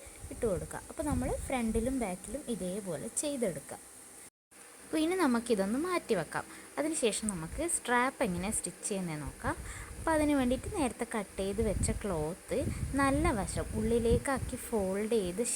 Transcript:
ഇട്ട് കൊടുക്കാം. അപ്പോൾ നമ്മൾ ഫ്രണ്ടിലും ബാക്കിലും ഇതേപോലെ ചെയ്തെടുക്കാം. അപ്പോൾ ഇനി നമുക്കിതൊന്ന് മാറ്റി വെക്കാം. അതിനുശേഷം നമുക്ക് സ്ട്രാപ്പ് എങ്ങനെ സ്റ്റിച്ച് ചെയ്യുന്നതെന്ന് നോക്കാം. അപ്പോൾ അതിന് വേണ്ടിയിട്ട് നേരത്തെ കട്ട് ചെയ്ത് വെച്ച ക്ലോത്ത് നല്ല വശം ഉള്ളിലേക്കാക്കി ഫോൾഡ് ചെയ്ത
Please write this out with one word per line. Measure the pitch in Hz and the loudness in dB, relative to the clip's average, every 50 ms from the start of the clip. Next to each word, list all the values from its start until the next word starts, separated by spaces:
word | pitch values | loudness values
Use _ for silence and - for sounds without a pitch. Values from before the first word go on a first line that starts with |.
| - - - - - - | 0 -12 -16 -14 -12 -12
ഇട്ട് | 262 - 247 | -6 -2 0
കൊടുക്കാം. | 220 180 156 156 - - - - - | 0 2 0 -2 -4 -8 -10 -10 -8
അപ്പോൾ | - - 311 294 | -6 -4 -2 0
നമ്മൾ | 262 247 254 302 466 554 - | 0 0 0 0 -2 -2 -2
ഫ്രണ്ടിലും | - 269 247 233 226 220 226 220 254 269 262 233 | -2 0 0 0 2 2 2 2 2 0 0 0
ബാക്കിലും | 190 180 180 - - 220 285 302 - 233 | -2 -2 -6 -6 -8 -8 -8 -4 -4 -4
ഇതേപോലെ | 170 185 180 180 214 196 190 160 135 - 226 - - | -2 -2 -4 -4 -4 -4 -4 -4 -4 -6 -4 -4 -2
ചെയ്തെടുക്കാം. | - 294 285 254 233 190 156 139 - - - - - - - - - - - - - - _ _ _ _ - - - - - - | -2 -2 0 0 0 0 0 -4 -8 -10 -14 -14 -14 -18 -20 -20 -20 -20 -20 -20 -20 -20 _ _ _ _ -20 -20 -20 -20 -20 -20
അപ്പോൾ | - - - 320 311 | -8 -2 2 2 4
ഇനി | 330 370 381 339 | 4 4 4 4
നമുക്കിതൊന്ന് | 262 240 233 226 - 233 190 190 196 226 269 320 | 4 4 2 2 2 2 2 4 2 2 0 2
മാറ്റി | 370 370 339 - - 226 175 | 2 0 0 2 2 2 2
വെക്കാം. | 151 - - 147 - - - - - - - | 2 0 -4 -4 -4 -6 -12 -16 -16 -8 -4
അതിനുശേഷം | - 285 311 320 - 262 214 196 - 220 214 196 | -2 0 0 0 2 2 2 2 2 0 0 0
നമുക്ക് | 165 160 165 - - 311 339 - | 0 -4 -6 -4 -4 -2 -2 -2
സ്ട്രാപ്പ് | - - - 247 240 247 262 269 - 285 | -2 0 2 2 4 4 2 2 0 0
എങ്ങനെ | 196 175 175 180 208 | 0 2 0 0 0
സ്റ്റിച്ച് | 220 - - 175 - - - | -2 -2 -4 -4 -8 -8 -4
ചെയ്യുന്നതെന്ന് | - 208 190 185 170 156 151 143 | -2 -2 0 0 -2 -2 -4 -6
നോക്കാം. | 131 - - - 254 330 - - - - - - - - | -6 -8 -4 -2 -2 -2 -2 -6 -10 -10 -10 -12 -12 -12
അപ്പോൾ | - - 330 320 | -4 0 2 4
അതിന് | 302 302 294 294 277 | 4 6 6 4 4
വേണ്ടിയിട്ട് | 254 247 262 247 - - 427 | 4 4 2 0 0 -4 -2
നേരത്തെ | 381 285 233 - - 240 - - | 0 0 0 0 -2 -4 -2 -2
കട്ട് | 220 190 - - - | -4 -4 -4 -4 -2
ചെയ്ത് | 190 196 202 208 226 214 | -2 0 0 2 2 2
വെച്ച | 175 - - - 220 - | 2 2 2 2 0 0
ക്ലോത്ത് | - 202 175 156 151 156 180 - - - 175 247 302 - - - - - - 277 | 0 -2 0 0 0 -2 -4 -6 -6 -2 -2 0 0 0 -2 -2 -2 0 2 2
നല്ല | 277 269 269 294 320 349 269 202 | 4 4 4 4 4 2 2 2
വശം | 180 - - 170 156 - - | 0 -2 -2 -4 -4 -2 -2
ഉള്ളിലേക്കാക്കി | 220 214 226 233 240 226 226 233 240 - 285 269 247 - - 254 240 - | 0 2 4 4 4 6 6 4 4 4 0 0 0 -2 -4 -6 -8 -6
ഫോൾഡ് | - 240 214 190 185 190 202 214 214 233 226 190 | -2 0 0 2 2 0 0 0 2 2 2 2
ചെയ്ത | 175 175 202 240 233 - | 0 0 0 0 0 0